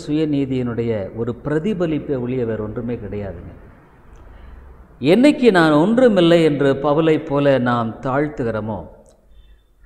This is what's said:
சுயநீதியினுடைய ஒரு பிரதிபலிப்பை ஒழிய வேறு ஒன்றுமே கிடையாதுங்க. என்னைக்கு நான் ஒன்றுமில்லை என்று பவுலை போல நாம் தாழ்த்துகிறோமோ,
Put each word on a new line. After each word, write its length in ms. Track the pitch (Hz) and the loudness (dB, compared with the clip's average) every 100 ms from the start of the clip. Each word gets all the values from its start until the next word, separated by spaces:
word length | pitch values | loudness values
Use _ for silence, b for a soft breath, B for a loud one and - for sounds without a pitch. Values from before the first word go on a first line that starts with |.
| - | -4
சுயநீதியினுடைய 1120 | 151 156 143 135 131 123 113 117 107 92 110 | -2 0 -2 -2 -2 -4 -4 -2 -2 -4 -6
ஒரு 240 | 117 117 | -6 -6
பிரதிபலிப்பை 760 | 143 156 185 196 175 147 - 131 | -4 -2 -2 -2 -2 -4 -4 -6
ஒழிய 260 | 123 127 113 | -4 -4 -4
வேறு 160 | 110 | -4
ஒன்றுமே 340 | 107 113 117 113 | -6 -8 -8 -8
கிடையாதுங்க. 720 | 104 104 101 85 87 - - - - _ - - b b b b b - - - | -8 -10 -10 -12 -16 -20 -20 -20 -20 _ -20 -20 b b b b b -20 -20 -4
என்னைக்கு 500 | 131 233 294 - 247 | 2 4 4 4 4
நான் 220 | 185 160 | 4 4
ஒன்றுமில்லை 720 | 147 180 233 254 196 170 170 | 4 4 4 4 4 4 4
என்று 300 | 160 143 139 | 4 2 0
பவுலை 520 | 131 151 147 160 156 - | 2 0 2 2 0 0
போல 320 | 143 143 131 | 0 2 2
நாம் 420 | 123 120 113 - | 2 -2 -2 -6
தாழ்த்துகிறோமோ, 880 | 135 135 151 147 117 110 107 98 80 - - _ _ - - _ _ _ | -4 -2 -4 -4 -6 -4 -6 -8 -12 -20 -20 _ _ -20 -20 _ _ _